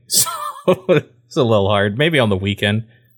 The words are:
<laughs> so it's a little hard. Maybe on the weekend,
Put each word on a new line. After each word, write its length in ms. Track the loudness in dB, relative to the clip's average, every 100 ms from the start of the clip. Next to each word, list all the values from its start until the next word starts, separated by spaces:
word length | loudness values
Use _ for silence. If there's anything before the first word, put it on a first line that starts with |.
<laughs> 60 | -6
so 200 | -2 -2 -4 -10 -6 0 0 2
it's 480 | 0 -2 _ _ -2
a 80 |
little 240 | 2 2 2
hard. 260 | 2 0 0
Maybe 220 | 0 2
on 100 | 0
the 80 | 0
weekend, 480 | -2 -2 0 -2 -4 _ _